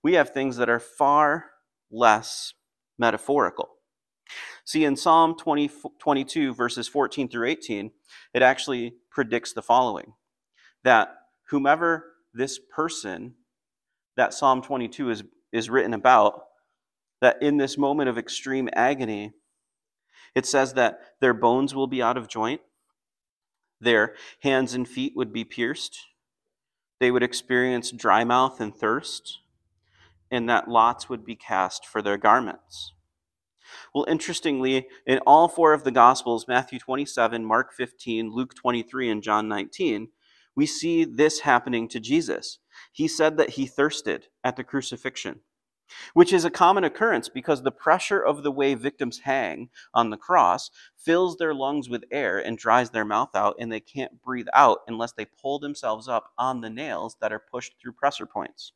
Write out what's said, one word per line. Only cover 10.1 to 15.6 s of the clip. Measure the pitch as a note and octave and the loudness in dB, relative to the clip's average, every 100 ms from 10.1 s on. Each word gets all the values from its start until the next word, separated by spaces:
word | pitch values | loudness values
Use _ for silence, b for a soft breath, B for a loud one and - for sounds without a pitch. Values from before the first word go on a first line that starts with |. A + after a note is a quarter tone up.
| _ _ _ _ b b b | _ _ _ _ b b b
that | B2+ A2+ - - _ _ _ | 4 4 4 -6 _ _ _
whomever | D3 C#3 D#3 E3+ D#3+ - _ _ | 0 2 2 0 -2 -8 _ _
this | A#2 C3+ - | -8 -8 -8
person | _ - E3 D#3+ G2+ F#2 A#2 _ _ _ _ _ _ _ _ - | _ -6 -6 -6 -10 -12 -14 _ _ _ _ _ _ _ _ -2
that | A#2+ | -2
Psalm | - C#3 B2+ | 2 2 2
twenty-two | B2 C3+ A#2 - C3 | -2 -6 -6 -6 -6
is, | A2 G2+ _ _ | -6 -8 _ _
is | A#2 | -6